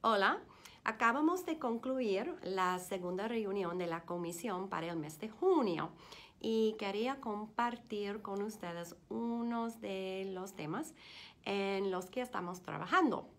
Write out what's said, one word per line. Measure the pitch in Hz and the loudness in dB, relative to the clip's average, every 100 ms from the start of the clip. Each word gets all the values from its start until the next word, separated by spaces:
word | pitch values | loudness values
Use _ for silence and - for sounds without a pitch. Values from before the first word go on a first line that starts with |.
| 220 | 4
Hola, | 214 196 381 - - - - | 6 4 2 -4 -20 -20 -6
acabamos | - 220 233 254 311 359 359 | -4 2 4 6 4 4 0
de | 320 | -2
concluir | 247 226 247 262 233 190 277 339 | 0 -2 0 0 2 2 0 -6
la | - 190 185 180 | -4 2 2 0
segunda | 185 190 180 180 214 | -2 -4 -2 -2 0
reunión | 233 202 202 175 180 | 0 0 0 0 0
de | 175 | -2
la | 165 | -2
comisión | 170 175 170 170 233 180 190 | -4 -4 -2 -4 -2 -2 -2
para | 180 165 | -2 -2
el | 165 | -2
mes | 151 - | -4 -6
de | 220 | -10
junio | - 370 349 226 160 151 - - - - - | 2 6 6 4 2 -2 -6 -18 -18 -20 -6
y | 226 220 220 214 | 0 4 4 2
quería | 202 202 240 269 | -2 0 0 -2
compartir | 240 208 214 - 240 233 - 208 202 214 | -4 -4 -4 0 0 0 -6 -4 -2 -4
con | 202 196 | -4 -2
ustedes | 208 214 175 170 170 - - | -2 -4 -6 -6 -8 -12 -8
unos | 220 233 233 233 233 226 226 | -4 -2 0 0 0 -2 -4
de | 214 190 190 190 196 | -6 -4 -2 -4 -4
los | 185 190 | -4 -8
temas | - 151 190 320 - - - - - | -6 -4 -4 -6 -12 -18 -18 -18 -10
en | - 196 196 196 196 | -2 0 2 2 0
los | 185 180 | 0 -2
que | - | -4
estamos | 247 - 180 175 | -2 -2 -4 -6
trabajando. | - 151 180 359 311 156 - | -6 -6 4 6 6 2 -6